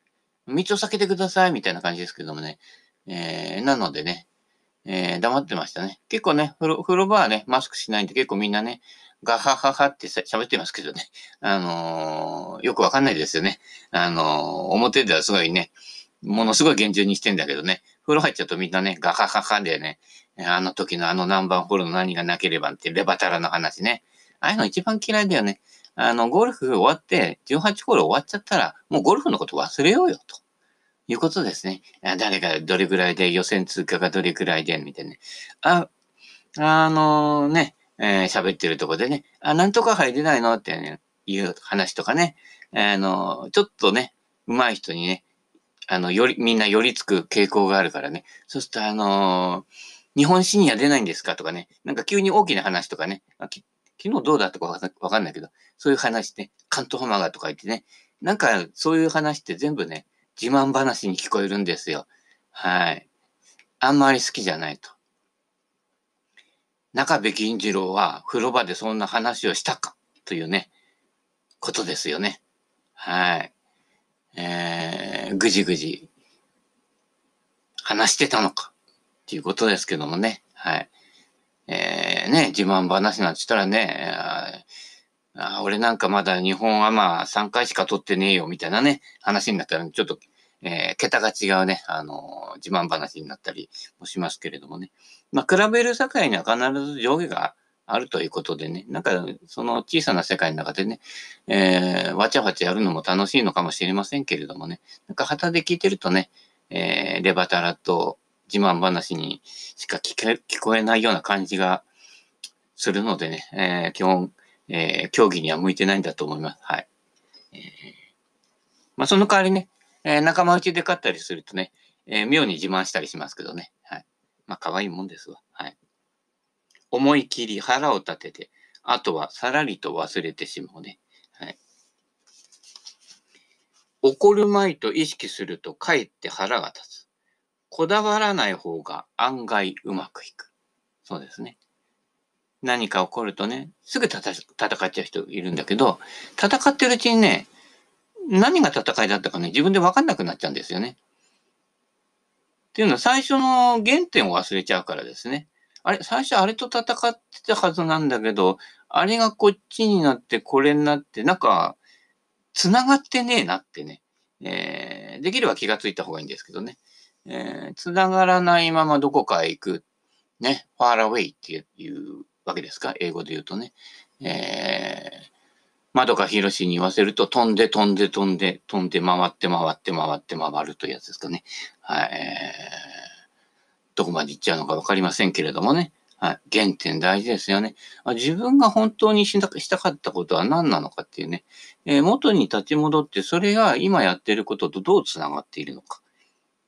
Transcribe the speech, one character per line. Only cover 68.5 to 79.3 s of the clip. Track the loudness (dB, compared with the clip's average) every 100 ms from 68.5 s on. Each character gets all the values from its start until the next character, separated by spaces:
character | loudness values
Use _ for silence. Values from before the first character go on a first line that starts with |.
場 | 0 0
で |
そ | -4 -6
ん | -4
な | -2
話 | -2 -2 -2 -2
を |
し | -2
た | -4 -6
か」 | -8 -14 _ _ -8
と |
い | -6
う | -2
ね、 | -4 -6 _ _ _ _ _ _ _ _ _
こ | -8
と | -6 -4
で | -6
す | -4
よ | -4
ね。 | -4 -6 _ _ _ _ _
は | -14 -4 0 0 0
い。 | -4 _ _ _ _ _ _ _ _ -10
え | -6 -6 -4 -6 -6 -8 -8 -8 -4
ー、 | 0
ぐ | 2
じ | 2
ぐ | 2 0
じ | -4 -10 -14 _ _ _ _ _ _ _ _ _ _ _ _ _ _ _ _ -12
話 | -4 0 0
し | 0
て | 0
た | 2
の | 0
か | -4 -12 _ _
っ | _ _ _
て | -12